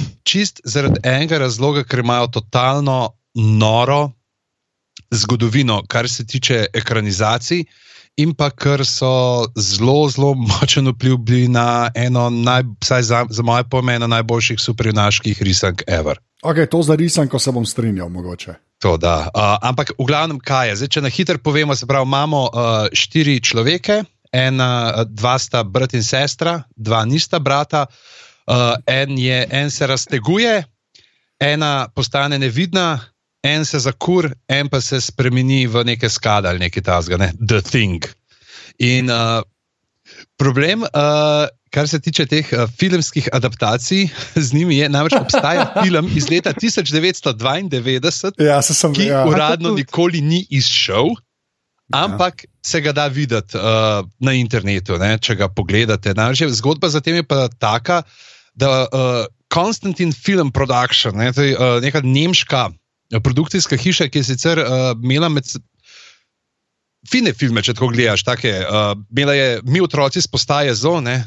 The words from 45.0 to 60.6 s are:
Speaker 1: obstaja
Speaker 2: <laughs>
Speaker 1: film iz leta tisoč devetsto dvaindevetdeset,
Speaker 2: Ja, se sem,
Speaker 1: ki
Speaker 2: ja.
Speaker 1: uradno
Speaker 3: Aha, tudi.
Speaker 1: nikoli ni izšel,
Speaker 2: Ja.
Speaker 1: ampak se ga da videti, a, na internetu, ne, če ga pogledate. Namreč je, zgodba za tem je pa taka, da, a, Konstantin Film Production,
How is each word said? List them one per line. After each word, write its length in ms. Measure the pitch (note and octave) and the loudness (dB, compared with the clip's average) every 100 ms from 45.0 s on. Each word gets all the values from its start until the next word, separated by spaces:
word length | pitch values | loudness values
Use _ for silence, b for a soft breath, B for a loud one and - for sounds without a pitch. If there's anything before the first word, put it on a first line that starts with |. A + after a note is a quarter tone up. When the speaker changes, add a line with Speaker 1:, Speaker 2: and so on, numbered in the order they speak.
| D#3 | 2
Speaker 1:
obstaja 520 | C4+ - C4+ C#3+ F3 A#3+ | 0 2 0 2 0 0
Speaker 2:
<laughs> 60 | G3+ | 0
Speaker 1:
film 280 | F#3 E3 E3 | 2 2 0
iz 160 | D#3+ C3+ | -2 0
leta 260 | E3+ E3+ | 0 0
tisoč 360 | C#3+ A3+ G#3 D3 | -2 -2 -2 0
devetsto 440 | D3+ F3 - D3 | 0 0 -2 -4
dvaindevetdeset, 1000 | A2 B2+ D#3 F#3+ C3+ A#2+ B2+ C#3+ - F#3+ - | -2 -2 -2 -2 -4 -2 0 -2 -4 -4 0
Speaker 2:
Ja, 220 | D3+ C#3+ | 2 2
se 120 | C3 | 2
sem, 200 | D3+ D#3+ | 0 0
Speaker 1:
ki 120 | C#3+ | 0
Speaker 2:
ja. 200 | C#3+ C3+ | 0 2
Speaker 1:
uradno 440 | D3 D#3 D3+ E3 E3+ | 4 4 2 0 0
Speaker 3:
Aha, 60 | |
tudi. 80 | G#3 | -2
Speaker 1:
nikoli 380 | C3 - F3 E3 | -2 0 0 2
ni 200 | D3 E3+ F#3 | 0 0 0
izšel, 640 | C#3 - - - G2 C#3 A#3 _ _ _ _ _ _ - | 0 0 0 0 2 0 -2 _ _ _ _ _ _ -6
Speaker 2:
Ja. 80 | C3+ | -2
Speaker 1:
ampak 460 | G3 - F3+ - - _ | -2 0 -2 -2 -18 _
se 220 | - E3+ | -4 -2
ga 120 | D3+ | 0
da 140 | C#3+ D3 | 0 -2
videti, 520 | C3+ C#3 A2+ - G#2 | -2 -2 -2 -4 -4
a, 420 | G#2+ A2 A2 G#2 F#2+ | 0 2 2 0 -4
na 180 | - C3 | -2 0
internetu, 640 | B2+ A#2 A#2 G2 G2 F#2+ F2 | 2 0 -2 0 -2 -2 0
ne, 140 | G2 A2 | 0 0
če 200 | - G2 | -2 -2
ga 120 | G2 | -2
pogledate. 640 | F#2+ E2+ G2+ A#2 G2+ G#2 | -2 0 2 2 0 0
Namreč 260 | G2 A2+ B2+ | 0 0 0
je, 80 | D#3 | 0
zgodba 340 | A2 C3 D3+ E3 | 0 -2 0 0
za 120 | D3 | 0
tem 140 | D3+ | 0
je 80 | E3+ | -2
pa 180 | D3+ C#3 B2 | 0 0 -2
taka, 500 | - A2 A2+ A#2 F3 - B B B B | -2 -2 0 0 -2 -2 B B B B
da, 200 | - C3+ C3 | -2 2 2
a, 200 | B2+ C3 B2+ B2 G#2 _ - | 0 0 0 0 -4 _ -4
Konstantin 640 | E3 F#3+ A3+ G3+ E3+ E3+ | 0 0 -2 -4 -2 -2
Film 380 | D3 - F#3+ C#3+ | -2 0 0 0
Production, 640 | B2+ | 0